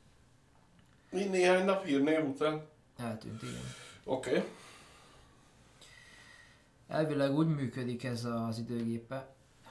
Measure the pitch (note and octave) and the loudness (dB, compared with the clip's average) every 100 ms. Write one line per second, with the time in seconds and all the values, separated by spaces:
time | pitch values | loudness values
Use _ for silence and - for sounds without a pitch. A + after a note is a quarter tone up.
0 | - - - _ _ _ _ - - - | -20 -20 -20 _ _ _ _ -20 -20 -20
1 | - F#3+ G3+ F#3 F3+ F#3+ G3 F#3+ D#3+ C#3 | -6 -4 0 4 6 6 6 2 2 2
2 | D3 D#3 C3+ - D3+ D#3 - - _ - | 4 4 0 0 0 0 -8 -20 _ -8
3 | A#2 G#2+ - A2 B2+ A#2+ B2+ - - - | -8 -6 -10 -10 -10 -10 -10 -12 -18 -14
4 | - C3 B2+ F3 - - - - - - | -4 -4 0 0 -2 -10 -20 -20 -20 -20
5 | - - - - - - - - - - | -20 -20 -20 -20 -20 -20 -20 -20 -20 -20
6 | - - - - - - _ _ - D#3 | -20 -20 -20 -20 -20 -20 _ _ -4 -2
7 | D3+ C#3 C#3 C#3+ D#3+ D3 B2 C3+ B2 A#2 | 0 2 2 4 2 2 -2 -2 -4 -4
8 | B2+ A#2 A#2+ A#2 A2+ A2+ A#2 A#2 A#2 A#2 | -4 -4 -2 -2 -2 -4 -4 -4 -2 -4
9 | - C3+ C3+ - - _ - | -6 -10 -10 -20 -20 _ -20